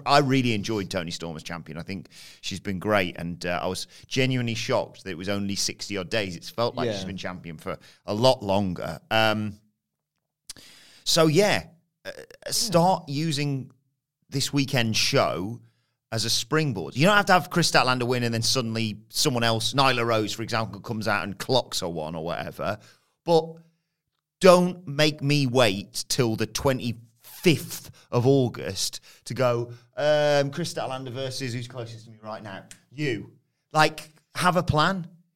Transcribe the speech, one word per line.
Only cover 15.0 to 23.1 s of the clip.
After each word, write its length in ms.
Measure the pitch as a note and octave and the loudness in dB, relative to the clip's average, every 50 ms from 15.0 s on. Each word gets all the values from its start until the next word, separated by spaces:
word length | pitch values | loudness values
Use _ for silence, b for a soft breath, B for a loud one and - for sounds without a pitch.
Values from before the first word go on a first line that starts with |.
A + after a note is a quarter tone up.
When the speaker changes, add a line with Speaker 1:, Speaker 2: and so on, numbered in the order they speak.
| - - - B2+ G2+ D2+ B1 D#2 F2+ G#2+ A#2+ A2+ - _ _ _ _ _ _ _ _ - | 2 2 4 4 4 2 0 -2 -4 -6 -8 -12 -16 _ _ _ _ _ _ _ _ -8
Speaker 1:
as 120 | A2 A2 G#2 | -6 -4 -2
a 60 | A#2 | -2
springboard. 680 | - - - - D3+ D#3 D#3 C#3+ G#2+ F#2+ D#2 C#2 - | -2 -2 -2 0 0 0 0 0 -2 -4 -6 -6 0
You 100 | A#2+ D#3 | 2 4
don't 100 | G3 G#3 | 4 6
have 100 | G#3 G3+ | 4 6
to 60 | - | 6
have 180 | F#3 F3+ - - | 4 4 4 2
Chris 200 | - F3 E3 - | 0 2 2 4
Statlander 360 | - D3 A#2+ B2+ B2+ B2+ A#2+ | 4 4 4 4 2 2 0
win 160 | A#2+ B2+ B2 | 0 0 0
and 100 | A#2+ A#2 A#2 | 0 0 0
then 80 | A2+ | 0
suddenly 560 | A2+ - - C3 A#2 A2+ A2+ A2+ A2+ A2 G#2 - - _ | 0 0 0 0 0 -2 -2 -2 -2 -2 -4 -8 -12 _
someone 360 | - - - D3+ B2+ A#2+ A#2 | -4 0 0 0 2 2 2
else, 300 | A#2 A2+ A2+ A2+ A2+ B2+ | 2 2 2 0 0 2
Nyla 300 | C#3 C3+ C3+ B2 A#2+ A#2 | 4 4 4 4 2 2
Rose, 260 | A#2 A2+ A2 G#2+ G2 | 2 2 2 0 -2
for 100 | - - | -4 -6
example, 380 | A2 G#2+ A#2 A2+ A2+ G#2+ F#2+ G2 | -6 -4 -2 -4 -4 -4 -8 -10
comes 280 | - - A2+ A2 G#2 A2 | -8 -8 -6 -4 -2 0
out 160 | G#2 G2+ E2 | 0 0 -2
and 120 | G2+ F#2 - | -4 -8 -6
clocks 420 | - - C3 B2 - - - - | -2 0 2 2 2 0 -4 -6
her 80 | - E2+ | -4 -4
one 260 | E2+ E2 D2+ D#2 E2+ | -4 -6 -6 -6 -6
or 100 | D#2+ D#2 | -6 -6
whatever. 540 | E2+ D2+ - D2+ D#2 - - C#2+ F2+ G#2+ b b b b b b b | -6 -6 -6 -8 -8 -8 -6 -4 -4 -6 b b b b b b b